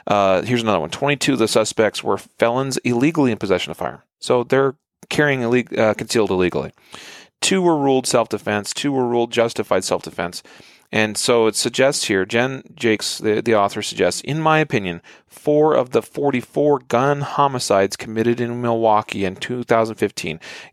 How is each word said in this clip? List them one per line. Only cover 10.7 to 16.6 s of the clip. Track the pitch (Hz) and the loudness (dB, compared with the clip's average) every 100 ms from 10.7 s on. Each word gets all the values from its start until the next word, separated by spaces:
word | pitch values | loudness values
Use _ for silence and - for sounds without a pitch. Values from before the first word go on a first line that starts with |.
| - - | -20 -6
And | 107 107 104 | -2 -2 -2
so | - 120 110 | 2 4 4
it | 101 | 0
suggests | 120 120 135 147 - | -4 2 0 0 0
here, | 98 | 0
Jen | 95 117 127 131 - - | 0 0 -2 -4 -14 -4
Jakes, | 117 107 - - | 0 0 -2 -4
the, | 107 107 | -2 0
the | 113 110 | 2 2
author, | 101 107 | 2 -2
suggests, | 101 110 90 - | -8 0 0 0
"In | - 151 | -6 -2
my | 156 156 | 2 2
opinion, | 156 120 95 85 - - _ | 2 -2 -4 -8 -12 -20 _
four | - - 151 156 | -8 0 2 4
of | 131 123 | 2 2
the | 120 | -2
forty-four | - - 143 131 - - | -2 -4 -2 -2 -4 -2